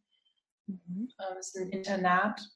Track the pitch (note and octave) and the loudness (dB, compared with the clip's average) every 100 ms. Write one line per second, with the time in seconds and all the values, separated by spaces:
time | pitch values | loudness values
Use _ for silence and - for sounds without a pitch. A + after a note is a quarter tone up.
0 | _ _ _ _ _ _ - F#3 F3 F#3 | _ _ _ _ _ _ -12 -12 -8 -6
1 | B3 - F#3+ F#3 F#3 F#3+ F#3 F#3+ F#3+ F#3+ | -6 -6 -8 -6 -8 -6 -4 -4 -2 2
2 | F3+ F3+ G#3 - - | 6 6 4 0 -10